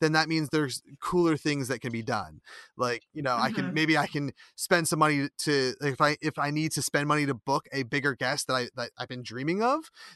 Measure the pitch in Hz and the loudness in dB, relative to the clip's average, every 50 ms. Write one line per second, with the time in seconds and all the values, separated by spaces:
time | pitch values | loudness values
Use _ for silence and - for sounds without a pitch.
0 | 160 156 156 160 160 151 160 160 156 135 - 156 151 131 120 - - - 135 - | 2 2 4 2 2 2 0 -2 0 0 0 0 0 0 -4 -8 -12 -16 -14 -10
1 | - - 180 180 175 165 156 143 - 151 147 143 131 113 131 113 - 127 117 117 | -4 0 2 4 4 4 2 2 0 0 0 0 -2 -2 -4 -4 -4 -4 -4 -4
2 | 110 107 120 107 95 80 78 76 - - - - - - _ - 123 123 120 117 | -4 -2 -2 -4 -4 -6 -12 -20 -20 -20 -20 -20 -20 -16 _ -2 -2 0 0 -2
3 | - _ - 151 143 135 127 117 120 131 113 - - - 147 156 160 151 160 151 | -6 _ -10 -4 -2 0 0 2 0 0 0 -2 -4 -2 0 2 2 4 4 4
4 | 143 - - 151 143 135 - - - - _ - - - 185 175 165 - 175 151 | 2 0 -2 -4 -4 -4 -6 -10 -16 -20 _ -10 0 2 2 4 4 2 2 4
5 | 156 151 151 143 139 143 - - - 156 147 139 131 127 120 - - 143 131 - | 4 4 4 2 0 -2 -4 -4 0 2 2 2 2 0 -2 -2 -2 -2 2 2
6 | 156 147 151 - 151 156 143 - 143 143 147 151 156 156 - 151 135 - - 147 | 2 2 2 2 -2 -4 -2 -2 -2 -2 0 0 0 0 0 -2 -2 0 0 0
7 | 147 147 147 151 147 139 131 110 - - 139 151 - - - 139 135 113 139 143 | 2 2 2 2 2 0 -2 -4 -2 -2 -2 -2 -2 -4 -4 -4 -4 -2 -2 0
8 | 127 143 131 - 127 127 143 147 - - 131 127 123 117 - 127 120 113 - - | 0 0 0 0 0 -2 0 -2 -2 0 0 0 -2 -4 -6 -8 -8 -8 -8 -10
9 | 123 - 131 127 120 107 110 120 135 156 175 196 220 247 277 320 311 - - - | -10 -10 -10 -10 -10 -10 -8 -6 -4 -2 0 0 2 2 0 0 -4 -8 -18 -20
10 | - - - | -20 -20 -20